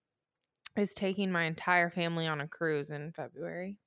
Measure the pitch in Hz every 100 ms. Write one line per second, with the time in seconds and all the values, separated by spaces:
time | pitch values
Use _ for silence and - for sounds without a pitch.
0 | _ _ _ _ _ _ - - 202 -
1 | 196 190 190 180 165 160 - 180 170 175
2 | 170 165 160 151 147 - 165 151 139 147
3 | 151 160 135 - 170 165 185 202